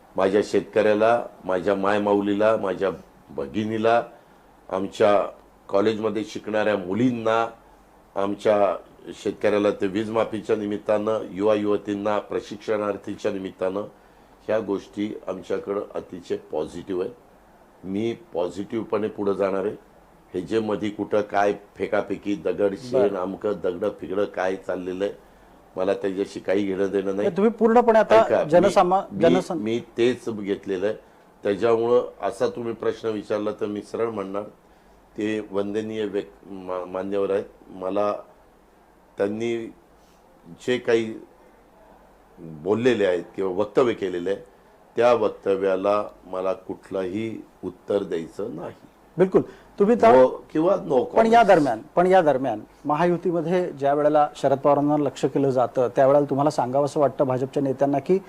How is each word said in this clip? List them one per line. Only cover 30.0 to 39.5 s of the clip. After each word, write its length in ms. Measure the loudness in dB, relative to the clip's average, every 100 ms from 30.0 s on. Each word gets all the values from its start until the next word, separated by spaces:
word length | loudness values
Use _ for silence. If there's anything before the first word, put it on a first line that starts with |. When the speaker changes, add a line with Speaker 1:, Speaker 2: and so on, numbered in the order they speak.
| 2 2 -6
Speaker 1:
घेतलेलं 560 | -6 -4 -4 -4 -2 -2
आहे. 100 | -4 -12 _ _ _
त्याच्यामुळं 680 | -2 0 2 4 4 2 0 -6
असा 260 | -6 -2 -4
तुम्ही 260 | -4 -8
प्रश्न 360 | -4 -4 -4 -6
विचारला 420 | -6 -4 -4 -4
तर 140 | -4 -6
मी 160 | -8
सरळ 280 | -8 -4 -4
म्हणणार, 340 | -4 -8 -8 -10 -16 _ _ _ _ _ -6
ते 300 | -4 -4 -4
वंदनीय 540 | -4 -4 -4 -6 -6 -4
व्यक्-, 460 | -4 -6 -14 -18
मा-, 340 | -14 -8 -8 -6
मान्यवर 460 | -6 -4 -2 0
आहेत. 140 | -2 -4 -14 -20
मला 460 | -10 -4 -2 -2 -4 -10 -20 _ _ _ _ _ _ _ -4
त्यांनी 560 | -4 -2 -4